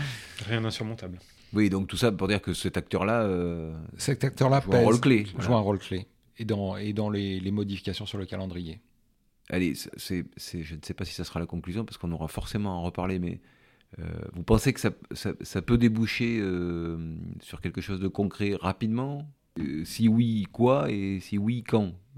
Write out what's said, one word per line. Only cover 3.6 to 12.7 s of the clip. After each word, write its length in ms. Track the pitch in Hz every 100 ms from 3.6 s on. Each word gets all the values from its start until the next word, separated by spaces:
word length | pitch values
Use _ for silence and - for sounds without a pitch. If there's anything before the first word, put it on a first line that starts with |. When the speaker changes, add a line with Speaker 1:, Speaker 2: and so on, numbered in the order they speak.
| 80 80 78 -
Speaker 3:
Cet 260 | - 139
acteur-là 380 | 135 - 135 139
Speaker 2:
joue 60 | 95
un 20 |
Speaker 3:
pèse, 120 | 120 110
Speaker 2:
rôle 160 | 120
clé. 240 | 131 113 104
Speaker 3:
joue 60 | 120
Speaker 2:
Voilà. 180 | 101 117
Speaker 3:
un 60 |
rôle 180 | 101 98
clé. 260 | - 92 - _ _ -
Et 80 | 110
dans, 320 | 104 95 98
et 160 | 104
dans 160 | 104 104
les, 300 | 104 98 95
les 120 | 95
modifications 540 | 104 98 95 - 90 104
sur 140 | 101
le 80 | 92
calendrier. 520 | 95 95 87 85 78 _ _ _ _ _ _ -
Speaker 2:
Allez, 240 | 90 90
c'est, 160 | - - -
c'est, 280 | - 92 - -
c'est, 240 | - 87
je 140 | 78 78
ne 40 |
sais 100 | -
pas 120 | - 87
si 100 | -
ça 80 |
sera 160 | 85 85
la 80 | 85
conclusion, 380 | 87 90 98 110
parce 120 | -
qu'on 140 | 85
aura 160 | 80 78
forcément 460 | - - 107 104